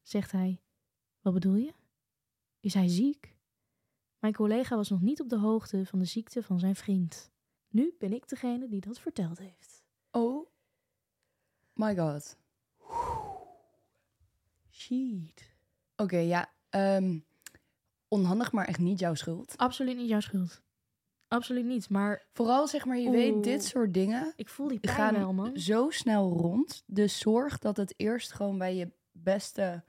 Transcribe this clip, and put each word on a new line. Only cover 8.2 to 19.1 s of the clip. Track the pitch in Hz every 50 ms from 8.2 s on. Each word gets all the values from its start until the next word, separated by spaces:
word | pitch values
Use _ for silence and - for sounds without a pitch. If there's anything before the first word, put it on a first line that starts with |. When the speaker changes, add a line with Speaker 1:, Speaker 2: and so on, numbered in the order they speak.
| - -
Speaker 1:
degene | 277 - - 247 240 247 262 240
die | 208 196
dat | 180 196 240 -
verteld | - 330 - - 185 165 170 175
heeft. | 190 190 - _ - - - - _ _ _ _ _ _
Speaker 2:
Oh | - 240 233 240 262 294 330 - _ _ _ _ _ _ _ _ _ _ _ _ _ _ _ _ _ _ _ _ _ _ _ _ _
my | - 214 214 208 180
god. | 165 156 147 147 - - - - _ _ _ _ _ _ _ _ _ - 932 960 988 988 932 880 831 807 784 740 - - - - _ _ _ _ _ _ _ _ _ _ _ _ _ _ _ _ _ _ _ _ _ _
Speaker 1:
Shit. | _ - - - 247 254 262 254 214 180 160 160 - - - - _ _ _ _ _ _ _ _ _
Speaker 2:
Oké, | - 214 185 180 170
ja. | 170 170 175 175 - - _ _ _ _
Ehm, | - 196 196 196 196 190 190 185 170 156 - _ _ _ _ - - - _ _ _ _ _ _ _ _ _ _
onhandig, | 214 202 185 175 185 220 240 -
maar | - 214 - -
echt | 170 -
niet | 175 175 202 180
jouw | 185 170